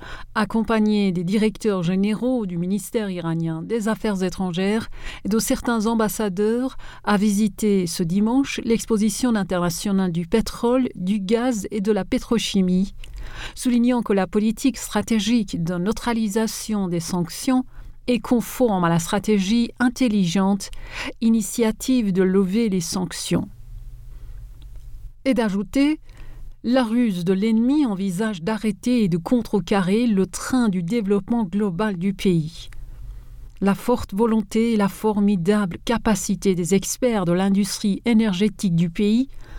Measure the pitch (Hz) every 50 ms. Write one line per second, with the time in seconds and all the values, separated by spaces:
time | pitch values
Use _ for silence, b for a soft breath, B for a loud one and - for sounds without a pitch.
0 | B B B B B B - 220 214 202 - 226 214 - 226 220 214 214 214 208
1 | 202 190 170 180 175 180 202 214 220 220 - - - 214 196 185 165 175 185 190
2 | 196 208 214 175 226 254 262 240 208 180 180 170 175 185 202 208 202 - - 233
3 | 208 196 185 175 160 165 160 165 165 165 160 160 165 185 220 233 196 220 214 -
4 | - 214 202 180 190 180 - - 190 180 165 185 190 196 214 226 - - B B
5 | B B B B B 190 214 226 220 - 262 - - 247 233 226 202 233 233 226
6 | 220 202 - - 220 202 175 196 208 220 233 247 262 254 - - B B B B
7 | B 208 208 190 208 214 202 202 220 208 - - 220 208 202 190 180 165 - -
8 | 185 160 180 202 208 226 247 269 277 - - 226 - - 226 214 - - 220 202
9 | 220 220 214 - 254 247 226 208 185 - 185 175 175 175 170 - - 208 196 190
10 | 190 180 165 170 170 170 233 220 208 - - - 240 233 247 262 247 - - -
11 | 180 185 214 208 190 185 226 233 247 262 240 202 185 - - 220 190 220 208 190
12 | 180 - 254 240 - - 240 220 - - - 196 185 180 180 185 196 - - -
13 | B B B B B B B B B B B B - 254 240 233 240 247 247 240
14 | - - 208 196 185 - - 214 214 226 220 - - 269 240 - - - - 208
15 | 196 - 226 220 196 220 247 240 202 - - 170 170 165 180 175 175 214 233 -
16 | - 240 233 226 220 208 190 226 226 220 - - - - 214 202 190 175 175 170
17 | 170 - 190 180 165 - - - - 269 254 254 254 b b b b b b b
18 | b - 247 - - - 247 226 - - - - 247 226 196 185 175 165 170 165
19 | 165 - 214 196 196 214 214 202 185 190 226 233 233 - - - 240 254 240 -
20 | 262 233 208 202 185 165 165 196 190 190 208 202 - - B B B B B B
21 | B B B B 226 226 226 226 202 - - 240 233 220 214 - - - 254 247
22 | 220 196 175 190 185 185 185 196 196 180 190 233 233 220 190 185 165 - - 190
23 | 180 165 - - - - 175 - - - - - - - - - - - - -
24 | - - b b b b b b b b b b b - - - - - - -
25 | - - - - - 269 247 247 226 208 185 202 208 - - 277 277 294 311 -
26 | b b b b b b b b b b b b - 220 247 269 247 214 226 247
27 | 247 226 185 180 170 185 190 190 208 226 220 220 233 254 285 311 285 226 196 180
28 | 196 196 170 180 226 220 208 160 160 202 220 208 - 214 196 - - 240 254 240
29 | 214 175 175 170 - - 254 240 214 - - 196 196 - 214 196 180 180 196 226
30 | 247 233 202 190 185 175 - - - - 262 254 240 214 175 185 170 165 240 240
31 | 196 190 202 202 202 - 233 233 220 165 180 202 214 202 165 170 220 214 196 165
32 | 180 202 196 - - 196 175 165 151 160 - - - - - b b b b b
33 | b b b b b b b b b b b b 190 202 196 - - - 247 247
34 | - - 196 196 233 220 220 220 208 - - 220 226 233 226 208 202 196 - -
35 | - 220 208 208 202 202 208 180 165 196 214 208 202 170 - - - - 233 220
36 | - 226 208 202 - - 196 - - 202 185 170 175 156 196 196 190 - - -
37 | 262 240 226 208 160 165 175 180 190 196 196 196 208 202 - - - 202 190 -
38 | - 233 240 220 226 214 180 175 214 208 - - - 185 170 165 175 170 170 -
39 | 208 202 220 247 269 - B B B B B